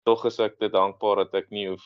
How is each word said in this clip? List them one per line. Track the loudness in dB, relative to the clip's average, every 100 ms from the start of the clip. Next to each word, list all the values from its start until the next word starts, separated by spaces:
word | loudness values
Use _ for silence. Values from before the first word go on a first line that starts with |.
| 0
tog | 2 0
is | -2
ek | -2 -2
te | -2
dankbaar | 2 0 0 0 0
dat | 0 -4
ek | -6
nie | -8 -8
hoef | -8